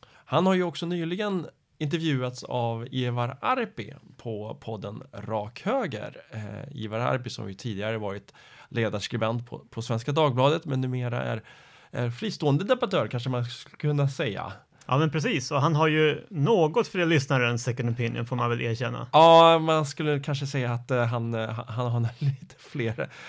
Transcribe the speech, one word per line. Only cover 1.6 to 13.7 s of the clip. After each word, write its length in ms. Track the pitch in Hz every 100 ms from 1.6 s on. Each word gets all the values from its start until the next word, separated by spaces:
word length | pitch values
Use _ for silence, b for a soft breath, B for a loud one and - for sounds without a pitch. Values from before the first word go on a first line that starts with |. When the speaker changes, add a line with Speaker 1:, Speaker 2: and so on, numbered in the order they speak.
| _ -
Speaker 1:
intervjuats 680 | 151 165 165 135 127 123
av 440 | - 123 117 113 120
Ivar 480 | 127 123 120 120 -
Arpi 540 | 226 254 226 - 101 - - -
på 400 | 120 107 107 135
podden 420 | - 107 101 110 -
Rak 500 | 107 104 110 104 -
Höger. 520 | 196 269 190 110 - - -
Eh, 460 | 110 107 101 101 -
Ivar 220 | 107 110
Arpi 320 | 131 131 123
som 180 | - 101
ju 60 |
tidigare 440 | 95 120 98 107 113
varit 360 | 104 101 - B B B B
ledarskribent 800 | 117 110 101 - 113 110 117 120
på, 80 | - -
på 120 | -
Svenska 300 | 117 113 131
Dagbladet, 520 | 147 151 123 135 165
men 160 | 165 131
numera 420 | 131 127 123 120
är, 200 | 127 113 B B B B B
är 200 | - 120
fristående 540 | 120 214 - 147 139
debattör, 420 | 202 254 233 180 110
kanske 220 | 123 127
man 140 | 123
skulle 320 | 120 - -